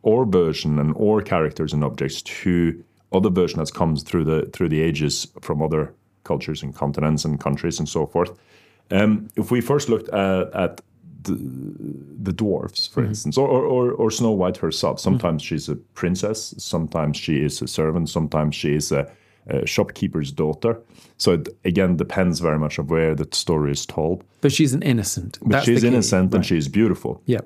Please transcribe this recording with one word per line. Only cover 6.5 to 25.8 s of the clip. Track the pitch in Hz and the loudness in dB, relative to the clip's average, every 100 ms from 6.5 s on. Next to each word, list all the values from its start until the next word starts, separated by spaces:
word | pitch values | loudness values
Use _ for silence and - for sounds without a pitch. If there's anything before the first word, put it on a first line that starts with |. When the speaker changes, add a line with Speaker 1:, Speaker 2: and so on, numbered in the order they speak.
| 76 | -8
Speaker 1:
and | 71 | -8
continents | 67 71 71 76 78 | -4 -4 0 0 0
and | 80 73 | -2 -2
countries | 78 71 85 - | -2 -2 -2 -4
and | 78 | -4
so | 85 76 | -4 -2
forth. | 85 87 - _ _ _ _ _ | -2 -2 -4 _ _ _ _ _
Um, | 95 107 107 - - | 2 4 2 -2 -6
if | 101 | 0
we | 123 | 0
first | 117 110 - | 2 0 2
looked | 113 - | -2 0
at, | 101 98 95 90 | 0 2 0 0
at | - 87 - _ _ - - | -2 -2 -4 _ _ -20 -14
the, | - 73 67 65 - - - 69 71 73 | -6 -6 -6 -10 -12 -10 -12 -12 -14 -8
the | 101 | -4
dwarves, | 87 107 85 - - - | 0 0 0 -2 -4 -2
for | - | 0
Speaker 2:
Mm-hmm. | 113 | -2
Speaker 1:
instance, | 107 147 127 | -2 -2 0
or, | 135 | 2
or, | 127 | 2
or, | 127 127 123 | 2 2 0
or | 113 113 | 2 0
Snow | 110 117 | 2 0
White | 104 90 90 | 2 0 0
herself. | 85 78 87 67 | -4 0 -2 0
Speaker 2:
Mm-hmm. | |
Speaker 1:
Sometimes | - 65 87 80 | 0 2 2 -2
she's | - 78 76 | -4 -6 -4
a | 73 | -8
princess, | - - 87 92 104 110 - - | -10 -4 -2 0 -2 -4 -8 -12
sometimes | - 87 80 82 76 73 | -6 -4 -2 -2 -2 -2
she | - 76 | 0 0
is | 73 - | 0 -2
a | 67 | -6
servant, | - 78 82 80 | -2 0 0 -2
sometimes | 85 78 80 76 | -2 -2 0 0
she | 73 80 | 0 0
is | 73 73 | 0 0
a, | 69 71 - _ _ - | -2 -2 -10 _ _ -6
a | 67 - | -4 -2
shopkeeper's | - 98 - 98 80 71 | -2 -2 -2 -4 -2 -6
daughter. | 71 78 76 117 113 - - - _ | -2 -2 0 -2 -2 -8 -20 -20 _
So | - | 2
it, | 85 - - | 2 0 -6
again, | - 87 92 87 | -2 2 2 2
depends | 82 - 92 80 | 0 0 2 2
very | 85 76 | 0 0
much | 76 - | -2 -4
of | 71 | -2
where | 80 80 | 2 2
the | 78 76 | 0 -2
story | - - 80 73 | -4 0 0 2
is | 71 - | -2 -6
told. | - 78 92 - _ | -4 -2 -2 -8 _
Speaker 2:
But | 143 | 0
she's | 139 151 | 4 2
an | 131 | 2
innocent. | - 117 98 - 92 - | 0 0 0 -6 -8 -4
Speaker 1:
But | - | 2
Speaker 2:
That's | 139 127 | 4 6
Speaker 1:
she's | 120 | 6